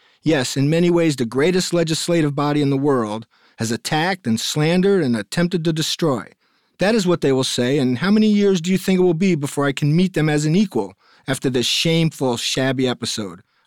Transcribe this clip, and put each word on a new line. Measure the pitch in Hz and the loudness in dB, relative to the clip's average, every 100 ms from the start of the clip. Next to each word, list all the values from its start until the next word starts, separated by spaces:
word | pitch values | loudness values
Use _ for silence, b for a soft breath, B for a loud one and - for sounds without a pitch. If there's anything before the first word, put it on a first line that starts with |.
| b b | b b
Yes, | 151 156 123 | 0 0 0
in | 139 143 | -2 0
many | 165 175 | 2 2
ways, | 170 165 131 | 2 2 0
the | |
greatest | 117 127 160 185 175 | -2 0 2 0 0
legislative | 170 165 156 - 170 151 | -2 0 -2 0 0 0
body | 139 147 147 | 0 -2 0
in | 139 | 0
the | 139 | 0
world, | 143 131 107 110 117 b b b | 2 0 0 -6 -10 b b b
has | 113 | -4
attacked | 113 - 156 175 196 117 | -4 -2 -2 -2 -4 -2
and | 113 | -2
slandered | - 151 156 180 196 196 | -2 -2 0 2 2 2
and | 139 113 | 0 -2
attempted | 104 - 175 180 | -4 -2 -2 0
to | 165 | -2
destroy.' | 160 151 - 160 120 78 _ _ _ _ _ | -2 -4 -2 -2 -2 -6 _ _ _ _ _
That | 185 226 | 0 0
is | 180 | 2
what | 170 | 0
they | 147 | 2
will | 131 | 2
say, | 131 - 123 147 | 0 -2 0 0
and | 127 120 | 0 0
how | 185 | 2
many | 214 214 | 2 4
years | 208 202 190 | 4 2 2
do | 165 | 0
you | 185 | -2
think | - 185 | 0 2
it | |
will | 185 | 2
be | 160 196 170 | 2 0 0
before | 139 - | -2 -2
I | 143 | -2
can | 143 143 | 0 0
meet | 160 185 | 2 2
them | 165 156 | 0 0
as | 151 | 0
an | 151 175 | 2 2
equal | 208 113 98 - b b - | 2 -2 -4 -10 b b -6
after | 131 139 | -4 -2
this | 127 117 | 0 0
shameful, | - 170 165 160 - 135 117 | -2 0 2 0 0 -2 -2
shabby | - - 131 131 127 | -4 -2 -2 0 -2
episode? | 120 110 - 101 87 _ _ | -2 -6 -6 -8 -12 _ _